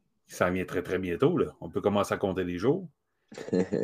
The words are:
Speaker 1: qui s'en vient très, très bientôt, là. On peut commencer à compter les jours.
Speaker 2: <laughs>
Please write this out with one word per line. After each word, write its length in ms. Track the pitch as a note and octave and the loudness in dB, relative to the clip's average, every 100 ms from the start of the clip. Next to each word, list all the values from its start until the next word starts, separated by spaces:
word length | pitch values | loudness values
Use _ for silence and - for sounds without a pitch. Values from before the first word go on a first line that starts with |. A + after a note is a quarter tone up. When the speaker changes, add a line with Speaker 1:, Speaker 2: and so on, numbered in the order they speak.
| _ _ - | _ _ -10
Speaker 1:
qui 80 | - | 0
s'en 160 | F2+ | 0
vient 140 | F#2 F2 | 0 -2
très, 180 | F#2 | -4
très 140 | - F#2 | -2 -2
bientôt, 400 | F#2 E2+ C#3+ D#3+ | -2 2 4 4
là. 160 | F2+ - | 0 -2
On 80 | F2 | -8
peut 100 | G2+ | 0
commencer 340 | G2+ G#2 F#2+ | 2 2 2
à 40 | G2+ | 0
compter 260 | G2+ F2+ | 0 0
les 140 | F2+ F2 | -2 0
jours. 320 | A2 F3+ F3 _ _ _ - | 0 0 -2 _ _ _ -20
Speaker 2:
<laughs> 200 | - - - - - | -14 -2 0 0 0